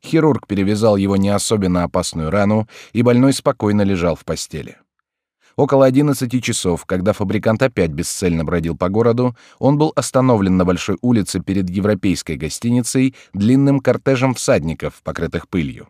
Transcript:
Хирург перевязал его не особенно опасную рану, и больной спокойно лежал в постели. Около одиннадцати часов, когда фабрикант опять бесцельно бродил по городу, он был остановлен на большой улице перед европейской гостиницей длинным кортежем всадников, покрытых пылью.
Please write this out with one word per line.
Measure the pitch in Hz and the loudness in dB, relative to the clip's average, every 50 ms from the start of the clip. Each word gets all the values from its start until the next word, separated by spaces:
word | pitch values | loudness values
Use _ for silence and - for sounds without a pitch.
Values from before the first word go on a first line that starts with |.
| _ | _
Хирург | - - 160 156 156 139 107 - | 0 0 2 2 2 2 0 -2
перевязал | _ 101 98 98 95 107 104 110 113 104 | _ -2 -2 0 0 0 2 2 2 4
его | 98 98 98 98 | 4 2 2 2
не | 98 98 101 | 2 2 0
особенно | 101 101 - - 117 107 98 92 90 87 87 | 0 -2 0 -2 -2 0 0 0 0 0 0
опасную | 80 _ 92 87 - - 80 80 78 | -2 _ -4 -4 -4 -6 -6 -6 -2
рану, | 80 104 101 98 107 110 107 - - - - - _ | 0 0 0 2 2 0 -2 -4 -10 -20 -20 -8 _
и | 110 | 0
больной | 117 123 120 120 127 135 135 | 2 4 4 4 4 4 2
спокойно | - - - 135 _ - 104 104 104 | 2 -2 -2 -2 _ 0 0 2 2
лежал | 101 98 98 90 85 87 80 | 2 0 0 0 0 -2 -2
в | - - | -2 -6
постели. | - 80 76 - - - 78 67 - - _ _ _ _ _ _ _ _ _ _ _ _ _ _ _ _ | -8 -8 -8 -8 -10 -10 -12 -12 -12 -16 _ _ _ _ _ _ _ _ _ _ _ _ _ _ _ _
Около | - 139 135 139 135 135 | -2 0 2 4 4 4
одиннадцати | 135 127 135 147 147 139 - 135 120 120 127 | 4 4 4 2 2 0 -2 -4 -4 -4 -4
часов, | 117 - 117 - - 92 87 80 - | -2 -2 -4 -2 0 -2 -2 -2 -2
когда | _ 95 92 90 101 98 | _ -4 -2 0 -2 -2
фабрикант | - 104 95 101 107 - 110 110 107 127 | -2 -2 -4 -4 -2 0 0 0 0 0
опять | 131 - - 92 80 76 | -2 0 0 -2 -2 -2
бесцельно | 71 82 - - - - 90 85 80 80 | -6 -6 -6 -6 -2 -2 -2 0 0 -2
бродил | 76 85 87 80 85 80 | -2 -2 -2 -2 -4 -4
по | - 87 90 | -2 -4 -2
городу, | 95 110 117 120 117 120 123 123 117 _ - - - _ | 0 2 2 2 2 2 0 -2 -4 _ -20 -20 -14 _
он | - 127 147 147 | 0 0 2 2
был | 151 160 - | 2 0 0
остановлен | - 127 - - 131 127 131 123 107 98 95 92 92 | -2 -4 0 0 2 2 4 2 2 2 2 2 2
на | 90 | 2
большой | 87 92 87 - - 98 - | 2 0 -2 -2 -4 -6 -4
улице | - 123 123 110 95 - - 95 | 0 0 2 2 0 -2 -4 -6
перед | 90 - 98 98 95 90 | -4 -2 -2 -2 -2 -2
европейской | 87 101 95 104 107 95 - 104 87 76 - - 82 | -4 -2 0 0 0 0 0 -2 -2 -2 -4 -10 -8
гостиницей | 65 78 78 - - - 117 120 123 123 - - 135 131 135 131 - - _ _ | -8 -8 -8 -8 -6 -4 -2 0 0 -2 -2 0 0 0 0 -2 -6 -20 _ _
длинным | 95 101 110 127 135 139 139 139 139 | -2 2 2 4 4 4 4 2 2
кортежем | - - 123 117 _ 139 135 123 127 131 123 | 2 0 -2 0 _ 0 0 2 2 0 -2
всадников, | - - - 131 101 73 80 76 - - 73 - - _ | -2 0 0 0 0 0 -2 -6 -6 -8 -10 -10 -10 _
покрытых | - 76 - 82 82 - 87 - _ | -10 -8 -6 -6 -6 -6 -8 -8 _
пылью. | - 95 80 69 62 - - _ | -4 -4 -2 -4 -6 -14 -20 _